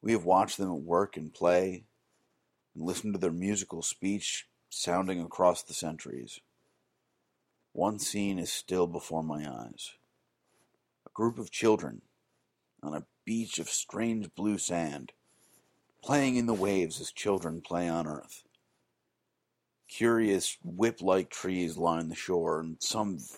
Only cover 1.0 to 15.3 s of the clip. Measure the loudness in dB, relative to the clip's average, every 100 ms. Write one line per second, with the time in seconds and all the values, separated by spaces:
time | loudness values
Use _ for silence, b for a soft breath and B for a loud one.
1 | 2 -2 -10 0 4 6 4 -2 -14 _
2 | _ _ _ _ _ _ _ -8 -4 -4
3 | -2 -2 0 0 0 -2 -2 -6 -6 -4
4 | -2 -2 -2 -6 -10 _ _ -8 0 0
5 | 2 -2 -4 4 4 4 -2 -8 -6 -8
6 | -10 -12 -12 -18 _ _ _ _ _ _
7 | _ _ _ _ _ _ _ -2 -2 0
8 | -4 -2 0 -2 -4 -6 -2 0 2 0
9 | -4 -4 -2 -4 -6 -10 -12 -14 -16 -16
10 | _ _ _ _ _ _ _ _ _ _
11 | -18 -2 -2 -2 -10 0 4 4 2 -10
12 | _ _ _ _ _ _ _ _ -8 -8
13 | -8 _ -4 -4 -2 -6 -4 -4 -4 -2
14 | 0 0 -4 -2 -2 0 0 0 -2 -4
15 | -12 -20 _